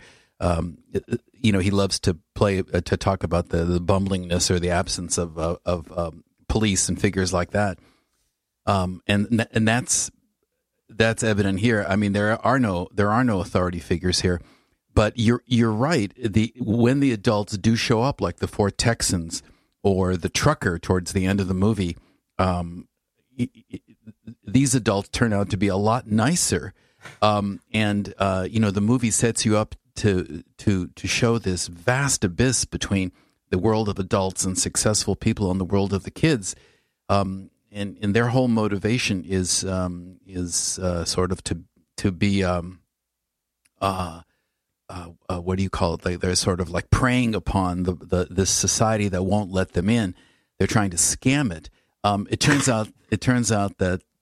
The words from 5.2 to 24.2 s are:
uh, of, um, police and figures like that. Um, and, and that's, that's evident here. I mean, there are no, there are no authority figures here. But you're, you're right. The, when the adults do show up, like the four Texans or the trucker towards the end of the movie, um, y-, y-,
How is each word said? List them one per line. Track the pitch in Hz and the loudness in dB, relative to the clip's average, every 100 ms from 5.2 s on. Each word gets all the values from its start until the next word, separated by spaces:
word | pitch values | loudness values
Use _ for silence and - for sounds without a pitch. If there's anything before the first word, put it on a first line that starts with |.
| 87 80 | -4 -4
uh, | 80 87 - | -4 -4 -4
of, | 87 78 87 | -4 -4 -6
um, | 85 82 - _ - | -6 -8 -20 _ -4
police | 110 107 92 - | 0 2 2 0
and | 90 | 0
figures | 104 92 92 | 0 0 0
like | 90 87 | -2 -2
that. | 101 104 87 _ _ _ _ _ _ _ _ - | 0 -2 -4 _ _ _ _ _ _ _ _ -2
Um, | 101 92 92 - | 0 -2 -4 -2
and, | 101 101 117 104 | 0 2 0 0
and | 110 110 | 0 2
that's, | 117 - - - - _ _ _ _ _ _ _ | 0 0 -4 -4 -10 _ _ _ _ _ _ _
that's | 107 113 110 | 0 2 2
evident | 113 104 98 95 | 0 2 2 2
here. | 117 110 101 | 2 2 0
I | 98 | 0
mean, | 104 | 0
there | 101 104 113 110 | 0 0 0 0
are | 131 | 2
no, | 117 87 90 | 2 0 -2
there | 98 101 | 0 2
are | 110 | 2
no | 127 98 | 2 0
authority | 85 98 90 90 | 0 0 0 -2
figures | - 87 90 87 | -4 -2 0 0
here. | 92 87 - _ _ _ _ | 0 0 -4 _ _ _ _
But | - 107 113 | 2 2 2
you're, | 110 120 - | 2 2 2
you're | 120 117 | 2 2
right. | 107 135 170 101 - | 2 0 0 -2 -4
The, | 113 101 113 - | -2 0 0 -2
when | 180 113 120 139 | -2 2 4 4
the | 139 | 2
adults | 113 107 107 104 101 | 2 2 0 0 -2
do | 110 117 | 2 2
show | - 113 | 2 2
up, | 131 - | 2 0
like | 95 - | -4 -2
the | 95 | -4
four | - 101 | 0 0
Texans | - 120 117 - 95 82 - - _ _ _ | 2 0 0 0 -2 -4 -10 -14 _ _ _
or | 101 95 92 90 | 0 2 2 0
the | - | -2
trucker | - 143 151 101 85 | 0 0 2 0 -2
towards | - 92 87 | 0 0 0
the | 101 92 | -2 0
end | 101 | 0
of | 92 | 0
the | 92 | 0
movie, | 101 107 90 82 - _ _ - | 0 0 -2 -6 -14 _ _ -4
um, | 92 87 85 87 - _ _ _ _ 127 | -2 -2 -6 -10 -18 _ _ _ _ -6
y-, | 123 - _ | -6 -8 _
y-, | - - 110 113 - | -18 -18 _ -20 -20